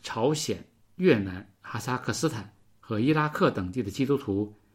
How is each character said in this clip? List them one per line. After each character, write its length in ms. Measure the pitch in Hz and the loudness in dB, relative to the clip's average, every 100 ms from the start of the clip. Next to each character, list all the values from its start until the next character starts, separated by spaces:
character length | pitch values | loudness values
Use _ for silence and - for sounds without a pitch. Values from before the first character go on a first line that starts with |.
朝 320 | - - 123 | -10 0 2
鲜、 320 | 151 - 95 - _ _ - | 2 -2 -6 -8 _ _ 0
越 220 | 180 120 | 4 4
南、 360 | 98 92 - _ | 2 -6 -12 _
哈 180 | - 110 | -10 -8
萨 180 | 113 123 | -4 -4
克 160 | - | -2
斯 160 | 107 - | -2 -2
坦 260 | 110 98 - _ _ | -2 -12 -18 _ _
和 200 | - 107 | -6 0
伊 120 | 127 | 2
拉 160 | 156 151 | 2 2
克 220 | 147 165 | 2 2
等 220 | 113 90 | 2 -4
地 100 | 117 | -4
的 80 | 101 | -4
基 160 | 101 131 | -2 0
督 100 | 139 | 0
徒 380 | - 98 104 - _ | 0 -2 -2 -8 _